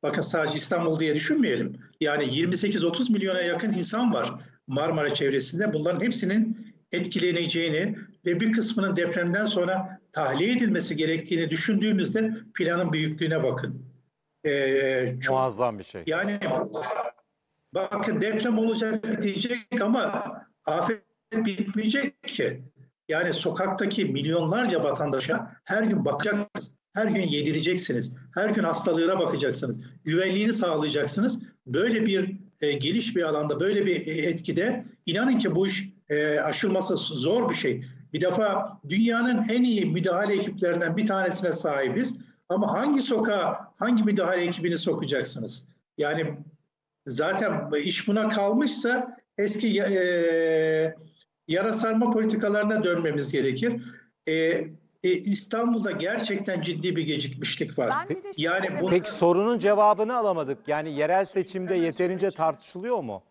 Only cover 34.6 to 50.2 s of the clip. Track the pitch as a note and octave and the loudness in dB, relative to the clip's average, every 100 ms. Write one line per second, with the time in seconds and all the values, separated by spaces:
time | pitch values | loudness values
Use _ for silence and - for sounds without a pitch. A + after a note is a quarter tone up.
34.6 | G#3 B3+ - - - F3 B3+ A#3+ G3+ D#3+ | 0 -2 -8 -12 -4 0 2 2 2 2
35.6 | F#3+ F#3+ - - _ D3 D3+ D3+ D3 - | 0 -2 -8 -14 _ 0 2 2 0 0
36.6 | G#3 F#3 - F#3 - D3+ C3+ A3+ G#3+ D#3 | 0 0 0 -2 -2 -2 0 2 0 0
37.6 | C#3+ - - - - D#3 F3+ F3+ G#3+ F#3 | -2 -2 -6 -18 -10 -2 0 2 0 0
38.6 | - - C#3+ F#3+ A#3 A#3 A#3+ A3+ A3 A#3 | -4 -10 -4 2 2 4 2 2 2 2
39.6 | B3 G#3+ D#3+ E3 F#3 F3+ G3+ G3 - - | 4 4 2 0 0 2 2 0 -2 0
40.6 | F3+ E3+ E3+ E3+ A3 F#3+ F#3 F3+ F3 D#3 | 0 2 0 0 0 2 0 0 -2 0
41.6 | D#3+ C#3+ C3 - C4 - - _ _ F#3 | 0 0 0 0 -2 -4 -14 _ _ 0
42.6 | G#3 F3 C#4 C#4 - A3+ A3 G#3 E3 - | 0 0 2 2 2 0 2 2 0 -4
43.6 | - _ A3 A#3+ G#3+ G3+ F3 F3+ F3 F3 | -10 _ 2 4 4 4 2 2 0 -2
44.6 | E3+ E3 F3+ D#3 C#3+ C#3 - - A2 - | -2 0 0 -2 0 0 -2 -4 -6 -8
45.6 | - _ _ - D3 D#3+ D#3 C#3+ - - | -10 _ _ -4 -2 0 -4 -6 -14 -20
46.6 | _ _ _ _ - B2 D#3 F#3+ G#3+ D#3+ | _ _ _ _ -8 -2 0 0 0 -2
47.6 | C#3+ D3+ D3 - - G#3 A3 G#3+ G3+ A3 | -2 -2 -2 -2 0 0 2 2 2 4
48.6 | C#4+ - A#3 B3+ - - _ - G#3 G#3+ | 2 0 0 0 -2 -12 _ -2 -2 0
49.6 | A#3 G3 G3 F#3+ F3+ F3 | 0 2 2 2 2 2